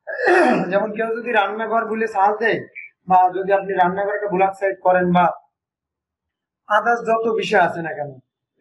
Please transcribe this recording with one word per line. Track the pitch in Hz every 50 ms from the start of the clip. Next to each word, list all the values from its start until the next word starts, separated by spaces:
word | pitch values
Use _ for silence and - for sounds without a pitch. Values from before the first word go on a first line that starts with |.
| - -
<clears throat> | - - - - 349 370 330 247 233 180 180 175
যেমন | 185 202 214 214 208
কেউ | 214 226 226 226 233
যদি | 220 240
রান্নাঘর | 240 214 196 196 208 220 226 214 226 226 226
বলে | 208 220 220 226 220
সার্চ | 220 196 190 208 - -
দেয় | 233 220 185 - - - - - - - _ _ _ 180
বা | 185 180 185 180 175
যদি | 190 190 190 196
আপনি | 196 185 196 196
রান্নাঘর | 185 180 180 185 196 202 196 208
একটা | 202 208 -
ব্লগ | 170 185 190 190 190 -
সাইট | 196 190 185 -
করেন | - 185 185 180 185 180 175
বা | 180 175 165 - - _ _ _ _ _ _ _ _ _ _ _ _ _ _ _ _ _ _ _ _ _ _ _ _ _ -
others | 208 214 208 233 240 233 220
যত | 214 226 226 226 233 -
বিষয় | - 196 - - 196
আছে | 175 165 - 170
না | 165 156 151
কেন, | 147 147 139 135 131 _ _ _ _ _ _ _ -